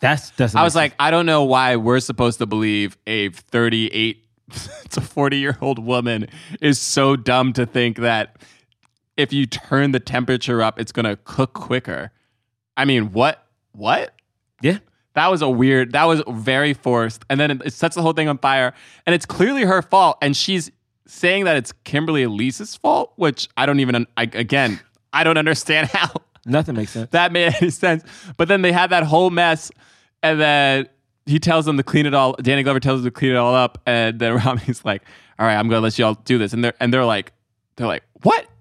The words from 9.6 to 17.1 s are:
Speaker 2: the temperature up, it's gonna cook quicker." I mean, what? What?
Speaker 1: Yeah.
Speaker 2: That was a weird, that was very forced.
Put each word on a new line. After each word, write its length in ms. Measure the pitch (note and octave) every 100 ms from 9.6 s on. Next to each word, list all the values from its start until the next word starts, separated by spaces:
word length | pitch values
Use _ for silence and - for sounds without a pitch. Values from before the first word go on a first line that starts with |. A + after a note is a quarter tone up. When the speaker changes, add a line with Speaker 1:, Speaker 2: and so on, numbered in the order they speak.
| - C#3 C#3+
Speaker 2:
the 80 | B2+
temperature 600 | - C3 B2 B2 - A#2
up, 160 | A2 -
it's 140 | A2+
gonna 240 | - A2 G2+
cook 300 | - - C3
quicker." 560 | - - B2 - D#2 G2 _ _ _ _ _ _ -
I 80 |
mean, 280 | C#3 B2+ G#2+
what? 340 | G2+ C#3 - _ _ _
What? 400 | G#2 G#2 D3+ - _ _ _ _ _
Speaker 1:
Yeah. 180 | C#3 G3+ _ _ _
Speaker 2:
That 160 | D3 E3+
was 120 | F#3
a 60 | D3
weird, 440 | B2 C3 C3 B2
that 120 | C#3+
was 180 | E3 D#3+ -
very 460 | A2+ A2 C3 D3
forced. 500 | C#3 C3 A#2+ A2+